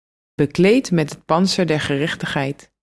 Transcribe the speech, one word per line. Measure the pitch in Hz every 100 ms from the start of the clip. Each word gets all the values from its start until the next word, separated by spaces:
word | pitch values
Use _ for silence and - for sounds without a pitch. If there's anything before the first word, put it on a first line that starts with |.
| _ _ _
bekleed | - 143 - 190 254 -
met | 170 147
het | -
pantser | - 160 190 - 165
der | 151
gerechtigheid. | - 139 156 - 165 147 139 143 - _